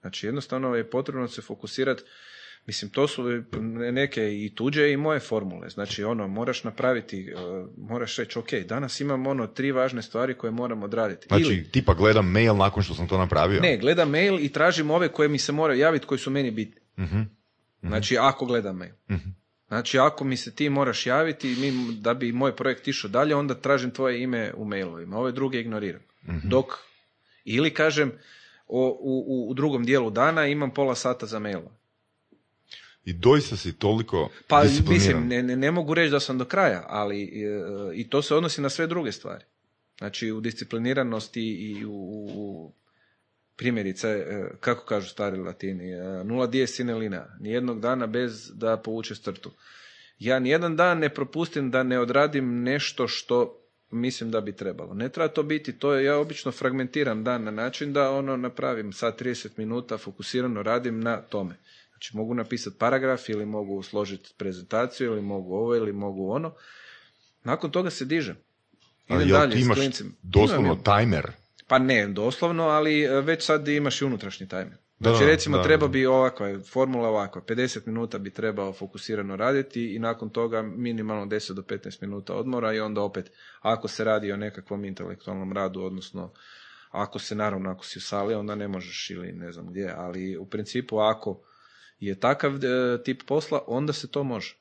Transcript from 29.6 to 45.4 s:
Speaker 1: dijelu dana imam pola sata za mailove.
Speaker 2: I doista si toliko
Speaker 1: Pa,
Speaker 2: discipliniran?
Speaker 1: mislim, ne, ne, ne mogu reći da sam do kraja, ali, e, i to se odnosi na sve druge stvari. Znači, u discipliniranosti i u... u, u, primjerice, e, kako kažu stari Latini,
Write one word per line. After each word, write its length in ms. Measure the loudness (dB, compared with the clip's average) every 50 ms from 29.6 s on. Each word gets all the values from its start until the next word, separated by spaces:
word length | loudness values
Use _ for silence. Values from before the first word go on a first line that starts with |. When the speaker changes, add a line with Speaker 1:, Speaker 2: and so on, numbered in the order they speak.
| 0 2 2 0 2
Speaker 1:
dijelu 240 | 4 4 4 4 2
dana 360 | 4 4 4 4 6 4 2
imam 240 | 2 2 0 -2 -2
pola 240 | 0 0 2 2 0
sata 300 | 0 0 -2 -2 -2 -6
za 140 | -8 -6 -6
mailove. 300 | -4 -4 -6 -6 -8 -12 -20 _ _ _ _ _ _ _ _ _ _ _ _ _ _ _ _ _ _ _ -20 -20 -20 -20 -20 _ _
Speaker 2:
I 100 | -8 -8
doista 440 | 4 8 8 8 8 6 0 -6
si 160 | -4 -4 -6 -6
toliko 560 | _ 2 2 2 2 0 0 0 0 0 -2 -6 -16 0
Speaker 1:
Pa, 160 | _ 6 8 8
Speaker 2:
discipliniran? 340 | 8 6 6 4 6 6
Speaker 1:
mislim, 300 | 6 6 6 4 4 2
ne, 160 | 0 0 0 0
ne, 120 | 0 0
ne 140 | 2 2 2
mogu 220 | 2 0 0 2 2
reći 180 | 4 4 4
da 80 | 4 2
sam 180 | 0 0 -2
do 80 | -2 -2
kraja, 400 | 0 2 4 4 4 2 0 -4
ali, 360 | -6 -4 -2 -2 -2 -2 -4 -6
e, 60 | -6 -8 -6 -6 -4 -4 -4 -6 -6 -6 -6 -6 -6 -6
i 140 | -6 -6 0
to 120 | 0 0
se 140 | 2 4 2
odnosi 260 | 2 2 0 -2 -2
na 80 | -2 -2
sve 180 | -2 -2 -2
druge 240 | -2 -2 -4 -4 -4
stvari. 320 | -6 -8 -12 -14 -14 -14 -16 _ _ _ _ _ _ _ _ _ _
Znači, 340 | -10 -10 -8 -6 -4 -4 -4
u 100 | -4 -4
discipliniranosti 1000 | -4 -6 -6 -6 -10 -6 -4 -2 0 0 2 0 0 0 -2 -6 -6 -8 -8 -6 -4 -4
i 340 | -6 -6 -8 -8 -8 -8 -8
u... 60 | -10
u, 380 | -10 -10 -10 -10 -10 -10 -10 -10
u, 440 | -10 -10 -10 -10 -10 -12 -16 -18 -20 _ _ _ _ _ _ _ _ _ _ _ _ _ _ _ _
primjerice, 520 | -4 -2 -2 -2 0 -2 -4 -4 -4 -2 -2
e, 160 | -2 -2 -4 -6 -6 -8 -8 -8 -10 -4
kako 260 | -2 -2 -2 -2 -2
kažu 240 | -4 -4 -4 -4 -6
stari 280 | -6 -4 -4 -4 -4
Latini, 540 | -4